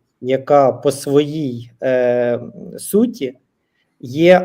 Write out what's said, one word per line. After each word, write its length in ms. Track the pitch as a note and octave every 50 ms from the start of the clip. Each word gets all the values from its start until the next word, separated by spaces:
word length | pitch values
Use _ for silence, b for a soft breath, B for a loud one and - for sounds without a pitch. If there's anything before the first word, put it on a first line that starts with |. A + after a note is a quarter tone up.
| _ _ _ _
яка 520 | B2 B2+ C3 C3+ C3+ - C#3+ C#3+ C3+ B2 A#2
по 200 | A#2+ - C#3+ C#3
своїй, 800 | C#3 - C#3+ C#3 D3 D3+ C#3+ D3+ D#3+ D3+ C3 A#2+ A#2 A#2 - _ _ -
е, 580 | C3 B2+ B2+ B2 B2 B2 B2 A#2+ A#2+ A#2+ A#2+ A#2+ - - - - A#2+ - -
суті 600 | - - - G#3 A#3+ B3 - - C#3 B2 - _ _ _ _ _ _ _ _ _ _ _ _ _
є 380 | - A#2+ B2 D3+ E3+ F3 F#3 F3+ F3+